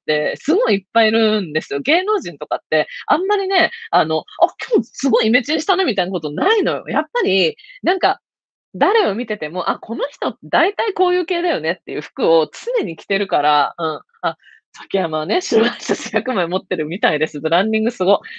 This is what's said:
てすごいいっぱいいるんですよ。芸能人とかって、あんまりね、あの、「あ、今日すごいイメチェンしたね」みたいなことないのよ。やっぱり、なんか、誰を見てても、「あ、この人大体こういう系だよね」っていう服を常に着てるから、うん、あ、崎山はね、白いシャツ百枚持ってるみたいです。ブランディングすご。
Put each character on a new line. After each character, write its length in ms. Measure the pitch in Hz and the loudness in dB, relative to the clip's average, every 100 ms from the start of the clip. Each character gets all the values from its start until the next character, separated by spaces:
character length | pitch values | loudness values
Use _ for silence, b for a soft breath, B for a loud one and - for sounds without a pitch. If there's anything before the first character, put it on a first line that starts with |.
| - | -2
て 300 | 151 151 - | 0 0 -2
す 160 | - | 0
ご 160 | 359 466 | 2 2
い 60 | 196 | 0
い 20 | |
っ 60 | - | 0
ぱ 140 | 226 220 | 2 4
い 40 | |
い 20 | |
る 300 | 220 220 214 | 4 2 0
ん 120 | 170 | -2
で 80 | 151 | -4
す 120 | - | -4
よ。 60 | 143 | -4
芸 240 | - 339 | 0 0
能 160 | 381 415 | 2 -2
人 180 | 185 147 | -4 -8
と 100 | - | -6
か 100 | 123 | -6
っ 20 | - | 0
て、 180 | 151 - B B | 0 0 B B
あ 100 | 330 | 0
ん 80 | 381 | 2
ま 120 | 403 | 0
り 100 | 381 | 0
ね、 240 | 381 160 B B | 0 0 B B
あ 140 | - 160 | 0 2
の、 200 | 160 - B | -2 -4 B
「あ、 100 | - - - | 0 0 0
今 100 | 440 | 0
日 80 | - | 0
す 180 | - 269 | -2 0
ご 120 | 480 | 2
い 60 | 220 | 4
イ 20 | |
メ 120 | 247 | 2
チ 120 | - | 0
ェ 40 | 311 | -2
ン 40 | |
し 40 | 320 | 0
た 120 | 359 | 0
ね」 80 | 339 | 0
み 100 | 202 | 0
た 80 | |
い 20 | 180 | -2
な 40 | |
こ 80 | 185 | -4
と 120 | 151 | -4
な 220 | 147 330 453 | -2 0 2
い 80 | |
の 120 | 214 143 | 0 -2
よ。 80 | - | -4
や 120 | 277 | -4
っ 40 | 320 | -2
ぱ 80 | 480 | -2
り、 320 | 302 190 165 - B B | 0 2 0 -2 B B
な 140 | 277 381 | -2 0
ん 40 | |
か、 200 | 180 - _ _ _ _ _ 185 | 0 -2 _ _ _ _ _ 0
誰 320 | 339 440 294 | 2 4 2
を 80 | 214 | 0
見 100 | 233 | -4
て 120 | 208 | -6
て 120 | 151 | -6
も、 200 | 180 - | -4 -4
「あ、 80 | 254 | -4
こ 160 | - 240 | -6 -6
の 100 | 571 | -6
人 280 | - 294 - | -6 -8 -8
大 300 | 156 185 370 415 | -2 2 2 0
体 180 | 453 | -2
こ 140 | 381 359 | 0 2
う 80 | 359 | 2
い 40 | |
う 40 | 349 | 0
系 160 | 349 | -2
だ 80 | 349 | -2
よ 100 | 190 | -2
ね」 180 | 160 - | -2 -4
っ 20 | |
て 80 | - | -6
い 40 | - | -8
う 40 | |
服 260 | - - 196 | -8 -2 4
を 200 | 165 151 - 466 508 | 4 2 -4 -4 -2
常 60 | 208 | -2
に 120 | 156 | -6
着 80 | - | -4
て 120 | 196 | -4
る 100 | 196 | 0
か 140 | 165 | 2
ら、 320 | 147 147 135 - | 4 4 2 -2
う 100 | 160 | -6
ん、 140 | 147 - _ | -6 -12 _
あ、 160 | 170 165 b b _ | -6 -6 b b _
崎 240 | - - 196 | -20 -4 -2
山 220 | 170 156 | -2 -2
は 60 | 160 | -2
ね、 160 | 339 | -2
白 240 | - 226 226 | 0 2 2
い 40 | - | -2
シ 120 | - | -6
ャ 20 | - | -6
ツ 140 | - | -4
百 220 | - 254 | -4 -2
枚 140 | 220 170 | -2 0
持 100 | 180 | -2
っ 80 | - | -2
て 100 | 180 | -4
る 100 | 151 | -4
み 140 | 180 | -2
た 140 | 233 | 0
い 60 | 151 | 0
で 80 | 156 | -2
す。 120 | 147 | -4
ブ 100 | 151 | 0
ラ 140 | 170 | 0
ン 80 | 220 | 2
デ 80 | 220 | 0
ィ 20 | |
ン 40 | 220 | -2
グ 60 | |
す 120 | - | 0
ご。 180 | 180 214 B | 2 2 B